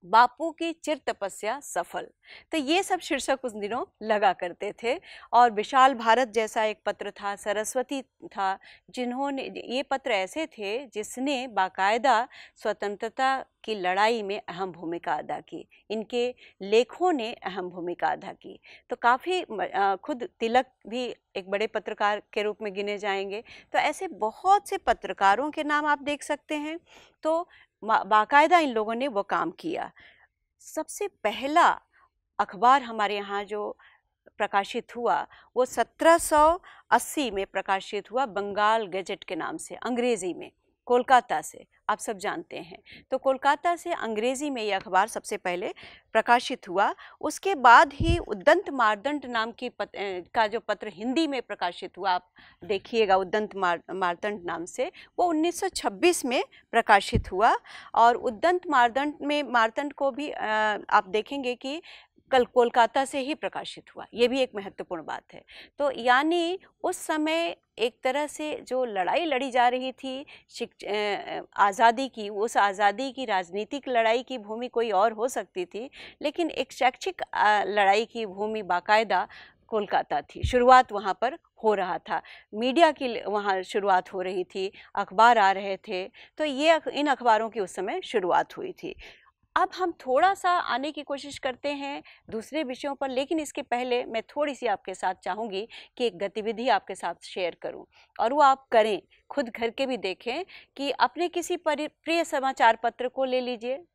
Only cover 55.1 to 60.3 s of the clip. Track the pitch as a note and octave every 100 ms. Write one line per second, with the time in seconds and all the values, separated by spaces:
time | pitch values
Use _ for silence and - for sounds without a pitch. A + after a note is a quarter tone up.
55.1 | - F4 D#4 E4 E4+ F#4+ - B3 G3 E4+
56.1 | F4 C#4 B3+ G4+ - _ A3+ A#3 G#3 -
57.1 | A#3 - F#3 A3+ D#4+ - - - - A#3
58.1 | A#3+ - G#3+ D#4+ F4+ F4+ C#4+ A#3+ G#3+ D4
59.1 | D4 C#4+ D4 C#4 A#3+ A3+ A3+ C#4+ C#4 C#4
60.1 | A#3+ D4